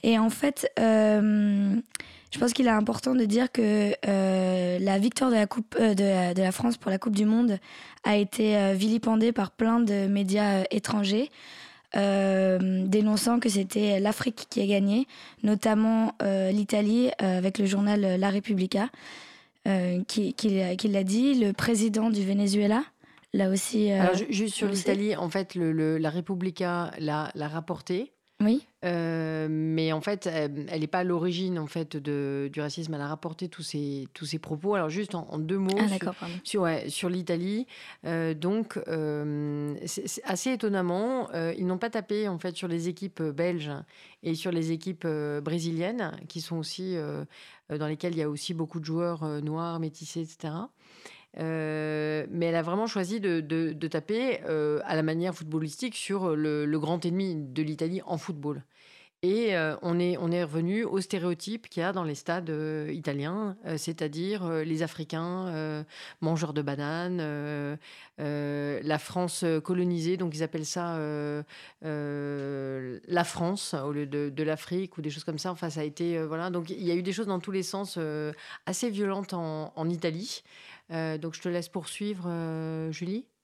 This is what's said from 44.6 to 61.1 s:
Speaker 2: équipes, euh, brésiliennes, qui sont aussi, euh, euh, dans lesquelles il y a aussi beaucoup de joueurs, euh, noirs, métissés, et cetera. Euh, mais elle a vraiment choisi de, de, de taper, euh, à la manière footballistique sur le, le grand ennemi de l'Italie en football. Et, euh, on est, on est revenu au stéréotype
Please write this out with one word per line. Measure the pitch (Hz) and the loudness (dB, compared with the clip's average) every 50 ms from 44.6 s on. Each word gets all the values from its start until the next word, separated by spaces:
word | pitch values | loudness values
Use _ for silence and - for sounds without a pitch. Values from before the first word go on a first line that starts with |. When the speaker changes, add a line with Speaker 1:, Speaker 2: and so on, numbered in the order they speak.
| 160 160 165 | 0 0 -2
Speaker 2:
équipes, | 160 165 185 185 160 - | -4 -4 -8 -8 -6 -4
euh, | 165 156 151 151 147 147 147 | -4 -2 -2 -2 -4 -4 -4
brésiliennes, | 147 156 160 175 160 170 165 160 170 190 226 247 208 156 156 - - 160 | -4 -2 -2 -2 -2 -2 -2 -2 -2 -2 -2 -4 -4 -6 -6 -10 -14 -12
qui | - 170 | -12 -12
sont | 156 - 170 165 | -8 -6 -6 -6
aussi, | 156 165 - - 185 185 180 170 | -6 -6 -8 -8 -6 -6 -4 -4
euh, | 151 147 147 147 147 - - - - - - - _ _ | -4 -6 -6 -8 -8 -10 -14 -20 -20 -20 -20 -20 _ _
euh, | 151 151 | -6 -4
dans | 151 151 | -4 -4
lesquelles | 156 151 - 180 170 | -4 -4 -4 -4 -2
il | 165 | -2
y | 156 | -2
a | 151 | -2
aussi | 147 147 - - 180 | -4 -6 -6 -6 -4
beaucoup | 160 160 156 - 170 | -4 -4 -4 -4 -8
de | 151 | -6
joueurs, | 160 160 165 175 175 170 160 160 | -4 -2 -2 0 -2 -2 -4 -4
euh, | 156 151 147 | -4 -4 -4
noirs, | 147 151 151 160 165 170 165 165 | -4 -4 -4 -4 -4 -4 -4 -4
métissés, | 160 156 151 - 160 - - 170 | -4 -6 -6 -10 -16 -10 -8 -8
et | 165 | -8
cetera. | 160 - _ - 156 151 170 208 269 _ _ _ - - - - - - - - _ - - | -8 -10 _ -8 -8 -6 -8 -10 -10 _ _ _ -20 -20 -20 -20 -20 -20 -20 -20 _ -10 -8
Euh, | 160 160 160 160 156 156 156 156 151 156 156 151 151 151 156 156 143 - | -6 -4 -4 -4 -4 -4 -4 -4 -4 -2 -2 -2 -2 0 -2 -2 -4 -4
mais | - 170 170 | -4 -2 0
elle | 170 165 | 2 2
a | 170 | 0
vraiment | 160 165 175 196 220 | 0 0 0 0 -2
choisi | 233 - 208 185 175 208 226 | -2 -2 -2 -2 -2 -2 -2
de, | 196 196 170 165 | 0 0 0 0
de, | 156 147 160 165 165 160 156 | 0 0 -2 0 0 -2 -2
de | 151 165 160 | -4 -6 -4
taper, | - 160 151 - 208 226 254 269 240 - - 170 | -4 -4 -2 -2 -2 0 0 0 -2 -2 -2 -2
euh, | 160 156 151 151 151 147 - | -2 0 0 0 0 -2 -2
à | - 165 | 0 0
la | 160 | 0
manière | 156 156 160 165 170 185 180 | 2 2 0 0 -2 -2 -4
footballistique | - 160 156 156 160 156 151 143 - - 254 220 | -6 -8 -4 -4 -4 -4 -4 -6 -6 -6 -6 -6
sur | - - - 196 196 190 175 156 | -6 -6 -4 -2 0 0 0 0
le, | 151 151 151 151 151 147 | 2 2 0 0 0 0
le | 147 151 156 | 0 0 0
grand | 147 156 170 175 - 175 | 0 0 -2 0 0 0
ennemi | 170 190 196 190 175 | 0 0 0 -2 -2
de | 156 147 135 127 143 156 | -4 -6 -6 -4 -2 -2
l'Italie | 151 156 147 165 165 180 190 - | -2 -2 -2 -2 -2 -2 -6 -4
en | - 180 160 | -4 -6 -4
football. | - - 170 147 139 147 147 139 135 _ _ _ - - - - - _ _ _ - | -4 -6 -8 -6 -6 -6 -6 -6 -10 _ _ _ -20 -20 -20 -20 -20 _ _ _ 0
Et, | 180 196 220 233 220 196 | 0 2 2 2 2 2
euh, | 175 160 156 147 - | 2 0 0 -2 -2
on | - 175 170 175 | -2 0 2 2
est, | 180 180 180 - | 2 2 0 0
on | 175 165 | 0 0
est | 170 175 175 | 0 0 0
revenu | 151 147 165 165 170 196 220 233 | 0 -2 -2 0 0 0 -2 -2
au | - - 190 | 0 -2 -2
stéréotype | 180 - | -2 -2